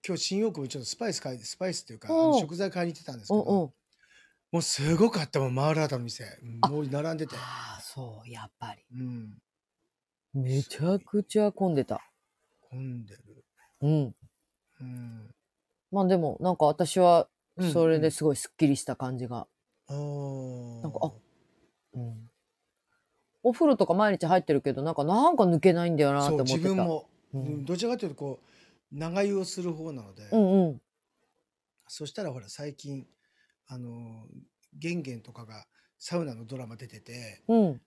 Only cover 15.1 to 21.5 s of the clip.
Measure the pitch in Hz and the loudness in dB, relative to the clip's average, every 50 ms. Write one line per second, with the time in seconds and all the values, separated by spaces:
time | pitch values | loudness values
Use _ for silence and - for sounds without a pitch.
15.1 | 113 113 107 107 - _ _ _ _ _ _ _ _ _ _ _ - 196 190 180 | -14 -16 -20 -20 -20 _ _ _ _ _ _ _ _ _ _ _ 0 2 4 4
16.1 | 190 180 165 143 - - - 185 180 - 156 147 151 - 180 156 - 190 180 175 | 4 4 4 0 -2 0 0 0 2 4 4 4 4 4 0 0 4 6 8 8
17.1 | 175 165 - _ _ _ _ _ _ - 185 175 147 170 165 160 160 156 151 160 | 8 8 6 _ _ _ _ _ _ -2 -2 2 4 4 6 6 6 4 4 2
18.1 | 151 - 151 156 139 - - - _ - 165 143 139 131 - - 127 - 131 127 | 0 2 2 2 2 0 -4 -10 _ 2 4 4 4 2 -2 -8 -8 -6 -6 -6
19.1 | 131 123 127 117 123 117 - _ _ _ _ _ _ _ _ _ 139 143 147 147 | -6 -6 -8 -8 -8 -8 -10 _ _ _ _ _ _ _ _ _ -10 -8 -8 -6
20.1 | 143 143 143 139 135 135 131 127 127 123 120 120 117 117 117 156 - - - 156 | -8 -8 -8 -8 -8 -8 -8 -10 -10 -10 -12 -12 -14 -10 -10 -8 -6 -4 -6 -6
21.1 | - - _ _ _ _ _ _ | -6 -12 _ _ _ _ _ _